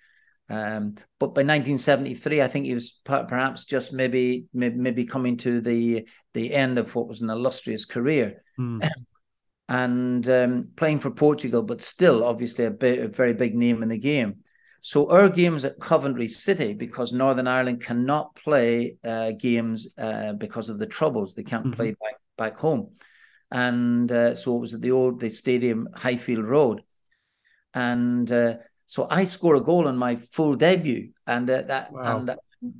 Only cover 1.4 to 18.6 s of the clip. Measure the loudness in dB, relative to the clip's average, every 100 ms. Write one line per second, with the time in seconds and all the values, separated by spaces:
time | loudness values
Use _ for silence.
1.4 | 2 2 0 0 2 2 0 -6 -2 0
2.4 | 0 0 -4 -4 -6 -10 -4 -4 -2 -2
3.4 | -4 -6 -6 -4 -4 -2 0 2 0 -2
4.4 | -4 -4 -2 0 -2 -2 -2 -2 -2 -2
5.4 | -2 -2 0 0 0 -2 -4 _ _ -8
6.4 | -2 0 0 0 -2 -4 -6 -6 -6 -2
7.4 | -2 -4 -6 -6 -6 -4 0 2 0 -4
8.4 | _ -8 -6 -2 -4 -4 -14 _ _ _
9.4 | _ _ -4 -2 0 0 0 0 2 2
10.4 | 2 0 -4 -2 0 0 -2 2 2 2
11.4 | 0 -2 -2 -4 -6 4 4 6 2 -2
12.4 | -4 -2 -2 2 2 2 -2 0 2 2
13.4 | 0 2 2 2 -2 -2 0 0 0 -6
14.4 | _ _ _ _ -2 2 6 8 8 6
15.4 | 2 2 -4 -6 0 2 2 -2 -4 -2
16.4 | -2 0 -2 -4 -8 -6 -4 0 2 2
17.4 | 2 2 0 -2 -4 -2 0 0 -4 -8
18.4 | 2 4